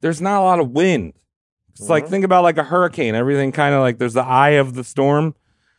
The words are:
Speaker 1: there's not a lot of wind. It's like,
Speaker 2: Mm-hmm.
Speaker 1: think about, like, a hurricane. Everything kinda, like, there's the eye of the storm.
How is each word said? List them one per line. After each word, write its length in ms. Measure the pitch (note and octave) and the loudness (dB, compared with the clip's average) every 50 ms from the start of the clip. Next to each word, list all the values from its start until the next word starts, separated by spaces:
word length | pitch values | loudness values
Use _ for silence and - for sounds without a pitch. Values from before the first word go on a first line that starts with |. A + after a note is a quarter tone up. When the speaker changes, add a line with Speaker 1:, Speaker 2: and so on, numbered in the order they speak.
Speaker 1:
there's 200 | - D#3+ D#3+ D3 | -6 -4 -4 -4
not 180 | F3+ G3 G3+ G3 | -4 -2 0 0
a 20 | F#3+ | 2
lot 160 | F#3 F3+ E3+ | 2 2 2
of 120 | D3 B2 | 0 0
wind. 420 | B2 D#3 F3+ F#3+ E3+ A#2 F2+ D2+ - _ _ _ _ _ _ _ _ _ _ _ | 0 0 2 2 0 0 -4 -8 -12 _ _ _ _ _ _ _ _ _ _ _
It's 180 | _ - - - | _ -10 -4 -2
like, 160 | D#3+ D3+ D3 | -2 -2 -2
Speaker 2:
Mm-hmm. 60 | D#3+ | -2
Speaker 1:
think 140 | F#3+ G3 F#3+ | -2 -2 0
about, 180 | F#3 F#3 F3+ F3 | 2 2 4 4
like, 140 | E3+ D#3+ | 4 2
a 60 | D#3+ D3 | 0 -2
hurricane. 500 | C3 E3+ F3+ F3+ D#3+ - E3+ C3 A2+ G#2+ | -2 0 0 0 -2 -2 -4 -4 -2 -2
Everything 380 | A#2 B2 C3+ C#3+ C#3 C3+ C3+ | -2 -2 0 0 0 -2 -2
kinda, 280 | B2 D#3 C#3+ C#3+ C#3+ C3+ | -2 -2 0 0 2 2
like, 180 | C3 B2+ A#2 - | 0 0 0 -2
there's 140 | B2 A#2 A2 | -4 -4 -2
the 100 | B2+ B2 | -2 -2
eye 340 | C3 B2+ C3 C#3+ D3 D3 | 2 2 4 4 4 4
of 160 | C#3+ C#3 C3 B2 | 2 0 0 -4
the 100 | B2+ A#2+ | -10 -12
storm. 520 | - - C#3 C3+ C#3 C#3+ D3 D#3+ D#3+ - _ _ _ _ _ _ _ _ | -8 -4 -2 0 2 2 0 0 -2 -4 _ _ _ _ _ _ _ _